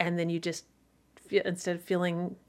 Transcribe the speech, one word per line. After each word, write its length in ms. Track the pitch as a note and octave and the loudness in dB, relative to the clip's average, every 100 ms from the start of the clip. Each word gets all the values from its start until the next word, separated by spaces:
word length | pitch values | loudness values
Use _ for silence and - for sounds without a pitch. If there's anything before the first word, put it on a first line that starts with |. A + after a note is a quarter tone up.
and 180 | E3+ F3 | 0 2
then 120 | E3+ | 0
you 100 | E3+ | 0
just 240 | E3+ D#3+ - _ _ _ _ - | -2 -6 -10 _ _ _ _ -20
feel, 260 | - G3 | -2 0
instead 320 | - F3+ F#3 F3 | 0 -2 -2 -4
of 60 | |
feeling 540 | - F3+ F3+ E3+ F3 - | 0 2 2 0 -4 -6